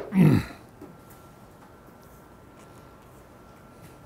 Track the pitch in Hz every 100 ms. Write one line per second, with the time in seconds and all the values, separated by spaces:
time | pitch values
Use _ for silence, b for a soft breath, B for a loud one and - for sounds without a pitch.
0 | - 190 160 - B B - - - -
1 | - - - - - - - - - -
2 | - - - - - - - - - -
3 | - - - - - - - - - -